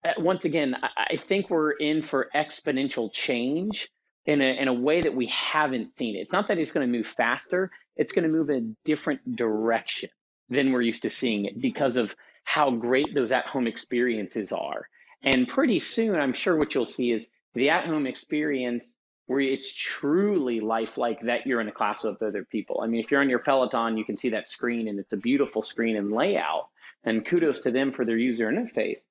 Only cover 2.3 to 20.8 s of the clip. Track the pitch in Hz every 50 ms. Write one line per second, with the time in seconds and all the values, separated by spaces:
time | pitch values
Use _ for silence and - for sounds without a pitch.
2.3 | - 147 151 151 - - _ 160 135 131 139 135 - - 117 107 - - - -
3.3 | 127 120 120 131 147 165 185 214 202 - - - _ _ _ _ _ _ _ -
4.3 | 151 143 139 131 131 - 139 131 127 120 123 143 156 175 170 156 - 131 123 110
5.3 | - - - - - - 151 143 131 120 110 - _ - 127 113 104 95 95 -
6.3 | - 185 202 - 208 170 156 135 - 156 135 123 120 120 107 - - - - 117
7.3 | 123 - - - - 180 190 185 - - _ _ _ - 151 156 - 196 170 160
8.3 | 156 160 160 139 147 127 117 113 110 _ _ - 151 147 - - 143 135 _ 127
9.3 | 123 113 120 113 107 107 110 113 113 110 - - - - - - _ _ _ _
10.3 | _ _ _ _ 123 147 139 135 131 123 120 117 110 - - 117 - - - 123
11.3 | 110 104 101 98 - 120 127 127 107 - 143 131 117 123 117 98 - _ - -
12.3 | _ _ _ - - 156 147 139 123 117 113 120 127 131 147 - - 147 127 110
13.3 | 127 123 - - - 139 123 117 113 - - _ 127 120 123 123 117 107 101 90
14.3 | - 117 101 92 113 87 - 69 73 - - - _ _ - _ - _ - 139
15.3 | 135 127 127 - - - 302 254 214 147 - - - - 226 220 196 160 143 135
16.3 | 120 - - 196 175 156 147 147 - 143 117 - - - 127 120 117 110 113 _
17.3 | _ _ _ _ _ 120 127 143 156 180 - 170 160 151 143 127 123 - - _
18.3 | - 151 151 156 143 131 127 123 120 120 - - _ _ _ _ _ _ _ -
19.3 | 127 139 135 135 139 135 - - - - - - - - - 143 151 180 202 208
20.3 | 208 175 139 127 120 113 107 107 113 113